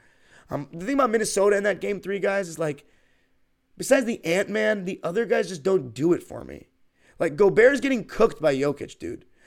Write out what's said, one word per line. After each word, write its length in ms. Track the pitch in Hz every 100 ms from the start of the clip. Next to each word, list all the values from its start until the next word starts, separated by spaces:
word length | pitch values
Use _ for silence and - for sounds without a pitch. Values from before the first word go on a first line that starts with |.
| _ _ _ - -
Um, 180 | 143 143
the 140 | 165 190
thing 100 | 277
about 140 | 262
Minnesota 460 | 220 202 - 202 202
in 80 |
that 180 | 202 190
game 180 | 196 202
three, 200 | 180 196
guys, 300 | 202 196 180
is, 100 | 151
like, 260 | 156 143 _ _ _ _ _ _ _ _ _ -
besides 280 | 185 269 226
the 180 | 226 165
Ant-Man, 600 | 175 - 208 214 214 185
the 140 | 190
other 240 | 165 180 214
guys 240 | 233 185
just 140 | 180
don't 300 | 160 190 131
do 200 | 110 160
it 80 | 170
for 220 | - 117
me. 240 | 65 71 - _ _ _ _ -
Like, 160 | 170 147
Gobert's 440 | 196 170 240 277
getting 260 | 269 254 -
cooked 360 | - 247 -
by 140 | 151 139
Jokic, 440 | 143 - - -
dude. 260 | 80 - - _